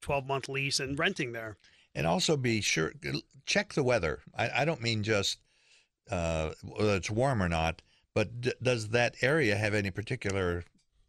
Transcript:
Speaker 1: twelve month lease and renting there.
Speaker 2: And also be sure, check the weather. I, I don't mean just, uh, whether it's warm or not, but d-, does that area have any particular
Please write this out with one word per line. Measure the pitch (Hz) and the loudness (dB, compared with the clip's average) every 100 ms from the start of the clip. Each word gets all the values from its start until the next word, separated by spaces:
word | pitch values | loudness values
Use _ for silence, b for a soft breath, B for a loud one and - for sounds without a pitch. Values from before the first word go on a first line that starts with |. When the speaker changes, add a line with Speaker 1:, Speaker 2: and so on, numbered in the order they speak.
Speaker 1:
twelve | - 139 131 | -4 -2 0
month | 135 - | -4 -2
lease | 135 139 - | -4 -2 -2
and | 135 143 | -2 0
renting | 180 185 127 | 0 0 -6
there. | 117 110 101 b b b | -6 -10 -12 b b b
Speaker 2:
And | - 160 | -2 2
also | 180 175 147 | 2 2 2
be | 123 110 | 2 2
sure, | - - 78 - 147 139 - - - | 2 0 -2 -4 -6 -6 -8 -14 -2
check | 202 202 | -2 0
the | 165 | 0
weather. | 123 117 80 - - - | 2 2 2 -2 -6 -4
I, | 117 123 | -2 0
I | 147 | 0
don't | 147 | 0
mean | 113 110 | -2 -2
just, | 104 104 95 - b b b b b _ - | 2 0 0 -6 b b b b b _ -6
uh, | 90 82 80 78 - | -2 0 0 -2 -6
whether | 98 - 107 98 | -10 -2 2 2
it's | 87 | 0
warm | 107 139 117 | 0 2 2
or | 90 | 2
not, | 82 82 80 - b b 113 | 2 0 -2 -12 b b -2
but | 101 120 | -2 -2
d-, | 120 - | -4 -2
does | 123 123 107 | 0 0 0
that | 120 120 - | 2 2 2
area | 127 160 113 101 | 2 4 2 2
have | 107 | 2
any | 104 98 | 0 0
particular | 101 104 127 101 98 90 87 - _ _ _ | -4 -6 -4 -2 0 0 -2 -6 _ _ _